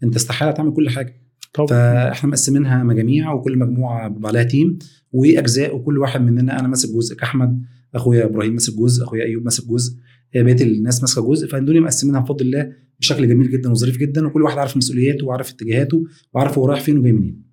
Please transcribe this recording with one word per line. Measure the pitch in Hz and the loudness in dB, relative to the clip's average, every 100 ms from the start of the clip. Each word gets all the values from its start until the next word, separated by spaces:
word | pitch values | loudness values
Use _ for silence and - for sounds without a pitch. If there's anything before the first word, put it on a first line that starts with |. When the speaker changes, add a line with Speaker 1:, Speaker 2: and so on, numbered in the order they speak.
Speaker 1:
انت | 120 117 | -2 -2
استحاله | - 123 151 | -2 -2 -2
تعمل | 151 156 | 0 -2
كل | 151 147 | 0 -2
حاجه. | 123 127 - _ _ - | -2 -8 -14 _ _ -12
Speaker 2:
طبعًا. | - 147 | -2 2
Speaker 1:
فاحنا | 123 120 123 127 127 143 | 4 4 2 0 -2 -2
مقسمينها | 139 - 139 135 127 | -2 0 0 2 2
مجاميع، | 120 110 113 143 156 | 2 0 2 0 0
وكل | 139 127 131 | -2 -2 0
مجموعه | 120 123 127 117 110 | 0 -2 -4 -4 -8
بيبقى | 104 107 | -8 -2
عليها | 120 | 0
تيم | 120 135 170 - - _ _ | 2 2 2 0 -10 _ _
واجزاء، | 127 139 165 123 120 143 147 | 0 4 4 2 0 -2 -4
وكل | 127 143 | -4 -2
واحد | 139 131 | 0 0
مننا، | 120 120 127 131 | 2 2 0 0
انا | 131 | -2
ماسك | 131 120 113 | -2 -2 -2
جزء، | 117 - | -4 -6
كاحمد، | 123 135 127 127 - - _ | -4 0 0 -2 -6 -18 _
اخويا | 120 123 120 | -4 2 2
ابراهيم | 110 110 107 | 2 0 -2
ماسك | 120 120 | -2 -4
جزء، | 107 120 120 | 0 0 0
اخويا | 120 113 | -2 -4
ايوب | 117 113 | -4 -4
ماسك | 120 113 120 | -4 -6 -4
جزء، | 117 120 - _ _ _ 127 | -4 -4 -8 _ _ _ 2
آه، | |
بقيه | 120 123 | 4 4
الناس | 123 107 113 123 | 4 2 0 0
ماسكه | 127 - 113 | -2 -2 0
جزء. | 151 - | 0 -2
فالدنيا | 139 135 165 | -2 2 2
مقسمينها | 165 - 143 139 | 2 0 0 0
بفضل | 123 139 127 | 0 -2 -2
الله | 139 143 - _ - | -2 -4 -8 _ -6
بشكل | - 143 123 | -4 0 2
جميل | 123 123 | 4 2
جدًا | 127 127 | 0 0
وظريف | 120 123 123 | 0 0 -2
جدًا، | 143 143 156 | -2 0 0
وكل | 156 | 2
واحد | 151 131 | 0 0
عارف | 135 135 | -2 0
مسؤولياته | 123 123 131 135 135 | 0 0 0 0 -4
وعارف | 123 - | -6 -8
اتجاهاته | - 110 117 139 165 165 - _ | -10 -2 0 2 0 -2 -10 _
وعارف | 120 139 143 | -2 0 2
هو | 131 | 0
رايح | 143 | 0
فين | 156 147 | 0 2
وجاي | 123 | 4
منين. | 107 90 85 - | 2 0 -6 -20